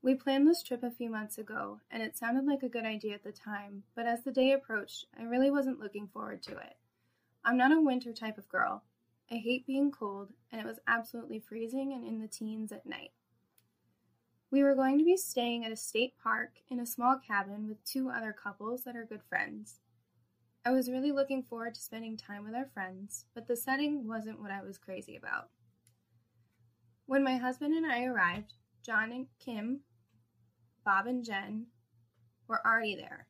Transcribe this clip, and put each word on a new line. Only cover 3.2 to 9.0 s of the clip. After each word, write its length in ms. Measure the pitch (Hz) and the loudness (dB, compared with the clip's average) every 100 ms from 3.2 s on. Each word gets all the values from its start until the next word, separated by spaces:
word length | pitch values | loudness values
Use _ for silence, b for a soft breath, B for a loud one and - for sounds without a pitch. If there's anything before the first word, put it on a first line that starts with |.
the 80 | 208 | -10
time, 520 | 214 - 208 202 202 - - | -14 -10 -8 -8 -16 -14 -4
but 120 | 233 | 0
as 160 | 233 | 0
the 80 | 254 | 0
day 200 | 262 262 | 4 6
approached, 540 | 277 269 220 - - - - | 4 2 -4 -4 -12 -16 -12
I 60 | |
really 280 | 233 247 269 | -2 4 6
wasn't 280 | 285 269 254 | 6 2 -2
looking 280 | 208 208 208 | -6 -8 -10
forward 340 | - 214 - | -10 -10 -10
to 100 | - | -12
it. 240 | - - - _ _ _ _ _ _ 214 | -12 -14 -18 _ _ _ _ _ _ 0
I'm 120 | 247 | 6
not 140 | 254 | 8
a 80 | 320 | 8
winter 320 | 302 254 247 | 8 4 -2
type 280 | 226 220 214 | -8 -8 -8
of 100 | - | -6
girl. 320 | 185 - 202 _ _ | 0 0 0 _ _